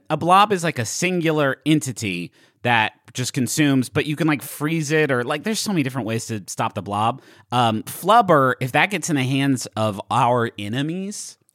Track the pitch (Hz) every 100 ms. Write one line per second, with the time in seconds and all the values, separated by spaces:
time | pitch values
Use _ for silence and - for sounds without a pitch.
0 | - 156 165 185 214 190 165 131 113 -
1 | 185 180 160 151 139 127 147 156 139 113
2 | 107 87 85 _ _ _ 120 117 107 -
3 | _ - 123 - 117 - 147 135 120 156
4 | 143 147 160 139 - - 151 165 143 156
5 | 147 123 123 151 220 214 214 175 131 131
6 | 110 113 - 110 85 - 113 107 95 101
7 | 113 135 - - _ 123 117 110 - -
8 | 175 233 196 151 131 123 127 147 185 196
9 | 160 147 127 135 139 131 - 110 110 101
10 | - 113 123 123 117 - 104 123 151 180
11 | 196 - - - _